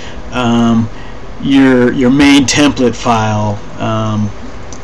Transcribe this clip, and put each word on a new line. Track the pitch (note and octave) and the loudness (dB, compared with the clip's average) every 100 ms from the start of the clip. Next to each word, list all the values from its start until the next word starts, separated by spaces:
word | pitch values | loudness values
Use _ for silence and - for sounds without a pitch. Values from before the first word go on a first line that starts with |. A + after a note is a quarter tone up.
| - - - | -12 -12 -10
um, | B2 A#2 A#2 A#2 A2+ A2 - - - - - | -4 0 2 2 2 0 -6 -14 -14 -14 -8
your, | C3+ C3+ C3+ B2+ B2 | 0 4 4 4 2
your | A#2 B2 | 2 2
main | C#3+ C#3+ C#3+ | 4 6 4
template | A#2+ D3 C#3+ C3 B2 | 4 2 2 2 0
file," | A2+ B2 A2+ A2 G#2+ G#2+ G#2 - - | 0 -2 0 0 0 -2 -4 -10 -8
um, | A2+ A2 A2 G#2+ G#2+ - - - - - | -4 -2 -2 -2 -4 -6 -12 -12 -12 -12